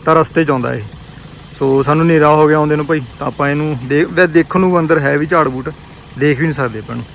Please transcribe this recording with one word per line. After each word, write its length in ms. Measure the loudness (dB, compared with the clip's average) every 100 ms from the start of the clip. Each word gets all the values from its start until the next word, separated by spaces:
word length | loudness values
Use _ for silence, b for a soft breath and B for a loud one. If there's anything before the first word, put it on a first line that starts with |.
ਤਾਂ 100 | 2
ਰਸਤੇ 300 | 2 2 0
'ਚ 60 | 0
ਆਉਂਦਾ 240 | -2 -2
ਇਹ। 80 | -6 -10 -16 -20 -20 -20 -20 -20 -4
ਸੋ 240 | 0 0
ਸਾਨੂੰ 240 | 2 2 4
ਹਨੇਰਾ 280 | 4 4
ਹੋ 140 | 4 4
ਗਿਆ 80 | 4
ਆਉਂਦੇ 200 | 2 0
ਨੂੰ 100 | 0
ਭਾਈ, 140 | -4 -4 -8
ਤਾਂ 80 | -10
ਆਪਾਂ 240 | -4 -4
ਇਹਨੂੰ 260 | -2 -4 -6 -2
ਦੇ-, 160 | 0
ਵੈਸੇ 280 | 0 2 2
ਦੇਖਣ 280 | 2 2 0
ਨੂੰ 180 | 2 0
ਅੰਦਰ 200 | 2 0
ਹੈ 180 | 2 -2
ਵੀ 80 | 0
ਝਾੜ 220 | 0 0
ਬੂਟ, 220 | -2 -10 -14 -20 -20 -18 -2
ਦੇਖ 200 | 0 0
ਵੀ 60 |
ਨਹੀਂ 100 | -2
ਸਕਦੇ 240 | -2 -4 -6
ਆਪਾਂ 180 | -10 -12
ਨੂੰ। 80 | -12